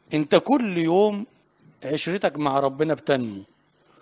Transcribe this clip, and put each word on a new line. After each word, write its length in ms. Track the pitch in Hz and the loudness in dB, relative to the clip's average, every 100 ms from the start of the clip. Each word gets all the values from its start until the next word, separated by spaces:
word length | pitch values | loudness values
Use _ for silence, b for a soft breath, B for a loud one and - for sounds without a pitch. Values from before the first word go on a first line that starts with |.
| _ | _
انت 220 | 151 147 180 | -2 2 2
كل 420 | - 277 226 175 | 4 2 2 0
يوم 480 | 165 180 214 202 214 _ _ _ _ _ | 2 4 2 0 -8 _ _ _ _ _
عشرتك 520 | - 147 - 196 196 147 | -6 -4 -4 -2 -2 -2
مع 220 | 147 135 | -2 0
ربنا 340 | 139 135 156 | 0 0 -2
بتنمو، 500 | 147 - 139 117 98 98 _ _ _ b b | -2 0 -2 -2 -8 -14 _ _ _ b b